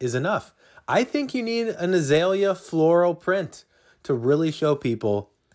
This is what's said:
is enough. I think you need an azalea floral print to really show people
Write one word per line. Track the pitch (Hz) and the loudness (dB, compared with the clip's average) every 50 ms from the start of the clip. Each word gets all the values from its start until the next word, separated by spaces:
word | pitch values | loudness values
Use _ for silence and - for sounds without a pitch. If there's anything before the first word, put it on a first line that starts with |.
is | 131 123 117 | -6 -4 -2
enough. | 127 139 180 214 - - - _ _ _ _ _ - - - | -2 -2 -2 -2 -4 -6 -8 _ _ _ _ _ -14 -6 -2
I | 131 196 254 | 0 0 0
think | 254 - 294 285 262 - | 0 -2 -4 -4 -4 -6
you | 254 233 | -6 -4
need | 226 233 233 233 220 | -4 -4 -4 -4 -4
an | 208 - 175 180 185 | -6 -4 -2 0 0
azalea | 180 156 135 147 156 175 185 190 196 196 196 185 | 0 2 2 2 2 2 2 0 0 0 0 0
floral | 185 - - - 160 156 160 170 170 175 175 170 | -2 -6 -6 -2 2 2 4 4 4 4 2 0
print | 170 - - 185 196 175 131 - - - _ _ _ _ _ _ _ - | -2 -2 -2 -2 -2 -2 -6 -10 -16 -20 _ _ _ _ _ _ _ -4
to | - 143 | -4 -2
really | 120 113 131 143 151 165 160 | 0 2 2 2 2 2 0
show | 151 - 160 151 147 | -2 0 0 0 0
people | 143 - 131 113 107 - 107 101 101 101 - _ _ _ _ _ | 0 0 -2 -2 -2 0 0 0 -2 -2 -6 _ _ _ _ _